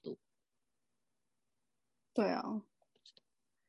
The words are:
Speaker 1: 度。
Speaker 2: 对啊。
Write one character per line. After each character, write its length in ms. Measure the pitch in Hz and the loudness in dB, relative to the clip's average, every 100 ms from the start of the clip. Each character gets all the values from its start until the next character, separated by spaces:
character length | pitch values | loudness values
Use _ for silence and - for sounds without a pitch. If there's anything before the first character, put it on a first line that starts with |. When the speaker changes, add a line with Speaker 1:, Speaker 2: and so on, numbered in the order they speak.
Speaker 1:
度。 160 | - - _ _ _ _ _ _ _ _ _ _ _ _ _ _ _ _ _ _ _ | -10 -12 _ _ _ _ _ _ _ _ _ _ _ _ _ _ _ _ _ _ _
Speaker 2:
对 140 | - 190 | 2 4
啊。 320 | 165 - 220 - _ _ _ - - - _ _ _ | 2 0 -4 -6 _ _ _ -20 -20 -20 _ _ _